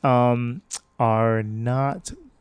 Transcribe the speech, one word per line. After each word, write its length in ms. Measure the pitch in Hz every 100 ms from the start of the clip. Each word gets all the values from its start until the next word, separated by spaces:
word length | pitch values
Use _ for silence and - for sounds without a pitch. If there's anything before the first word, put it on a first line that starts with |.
um, 580 | 143 123 123 120 120 131 _ - _ _
are 420 | 117 110 113 113
not 720 | 107 107 117 127 139 180 - - 302 _